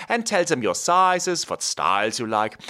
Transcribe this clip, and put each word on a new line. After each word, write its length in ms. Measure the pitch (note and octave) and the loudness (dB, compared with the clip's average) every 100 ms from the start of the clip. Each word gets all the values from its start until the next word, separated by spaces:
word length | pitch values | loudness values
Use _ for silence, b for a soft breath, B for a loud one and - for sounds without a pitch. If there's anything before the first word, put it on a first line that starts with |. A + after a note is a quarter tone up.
| B | B
and 160 | A#3 A3+ | -2 0
tell 180 | G3 | 0
them 200 | F3 C#3 | 2 0
your 100 | G#2 E2+ | 0 -2
sizes, 720 | - F3+ F#3 F3+ F3+ E3+ - | 2 4 4 2 0 -4 -4
what 100 | - | -6
styles 560 | - - D2+ G2 A2 A2 | -6 -2 0 2 0 -2
you 80 | A2 | -2
like, 260 | G#2+ A2 - | 0 -2 -6